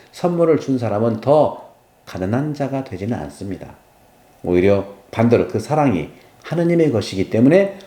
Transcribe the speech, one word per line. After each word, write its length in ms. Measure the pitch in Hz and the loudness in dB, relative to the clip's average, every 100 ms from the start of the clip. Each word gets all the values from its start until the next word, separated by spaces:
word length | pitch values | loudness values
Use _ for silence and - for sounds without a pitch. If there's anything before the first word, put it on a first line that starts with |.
| - | -20
선물을 480 | - 180 170 165 151 | -6 -2 2 2 2
준 180 | - 131 | 0 -2
사람은 440 | 113 104 117 110 | -2 -2 -2 0
더 440 | 127 151 117 - - _ _ _ - | 2 2 2 -2 -16 _ _ _ -14
가난한 480 | 90 92 120 151 | -8 -4 -2 -4
자가 300 | 147 131 135 | -6 -6 -6
되지는 340 | 135 90 101 101 | -8 -8 -6 -6
않습니다. 580 | 73 - 98 90 - - _ _ _ _ _ _ | -8 -12 -12 -12 -14 -20 _ _ _ _ _ _
오히려 420 | 87 90 98 98 95 - _ | 0 2 4 2 -2 -12 _
반대로 360 | - 117 110 - | 0 4 4 2
그 120 | 107 | -4
사랑이 500 | - 151 143 90 71 - _ _ | -2 0 0 0 -4 -14 _ _
하느님의 480 | - 160 170 170 156 | -6 -2 0 2 2
것이기 380 | 113 - 95 92 | 0 -2 -4 -2
때문에 500 | 107 131 185 196 - | 2 6 6 4 -4